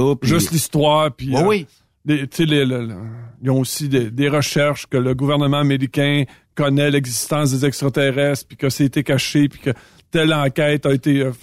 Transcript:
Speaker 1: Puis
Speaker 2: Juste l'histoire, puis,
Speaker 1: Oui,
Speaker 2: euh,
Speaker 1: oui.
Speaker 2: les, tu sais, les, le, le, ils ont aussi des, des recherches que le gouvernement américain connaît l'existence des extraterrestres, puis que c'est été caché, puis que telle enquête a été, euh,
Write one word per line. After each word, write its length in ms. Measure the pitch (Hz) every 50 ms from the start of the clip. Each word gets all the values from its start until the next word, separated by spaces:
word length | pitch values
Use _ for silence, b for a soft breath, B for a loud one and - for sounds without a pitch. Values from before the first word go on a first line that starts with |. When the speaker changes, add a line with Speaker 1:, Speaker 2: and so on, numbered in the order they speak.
| 127 139 143 135
Speaker 1:
Puis 100 | - 135
Speaker 2:
Juste 220 | 156 170 - -
l'histoire, 600 | 165 156 - - - 151 143 151 151 156 156 151
puis, 180 | 120 - 127 135
Speaker 1:
Oui, 40 | 131
Speaker 2:
euh, 100 | 131 170 202
Speaker 1:
oui. 200 | 214 202 147 - b b b b b _ -
Speaker 2:
les, 220 | 139 151 143 139 127
tu 100 | - -
sais, 80 | 170
les, 200 | 156 151 143 139
le, 200 | 127 127 123 120
le, 100 | 113 107 90 107 113 113 120 - - - - 127
ils 80 | 131
ont 80 | 131 131
aussi 300 | 127 - - - 151 143
des, 200 | 135 127 120 107
des 200 | 110 131 143 143
recherches 580 | 147 151 131 - - 143 143 147 139 - - -
que 100 | - 127
le 160 | 123 127 131
gouvernement 440 | 127 143 139 147 147 147 139 143 143
américain 680 | 147 143 139 135 135 127 - 147 139 143 147 147 139 - B B B B _
connaît 340 | - 147 139 139 143 143 147
l'existence 600 | 139 143 135 123 117 - - - 156 147 151 135
des 140 | 131 131 139
extraterrestres, 800 | 143 123 - 143 139 120 147 139 139 123 139 143 143 143 - - -
puis 80 | - -
que 120 | - 135
c'est 160 | - - 143
été 180 | 135 - 156 131
caché, 460 | - 143 131 - - - 147 147 139
puis 100 | - -
que 120 | - 139 120 B B B B B B B
telle 220 | - 165 156 160 160
enquête 520 | 151 143 139 - - 151 147 147 147 -
a 80 | 143 139
été, 260 | 131 - 151 143 139
euh, 120 | 131 131 120 -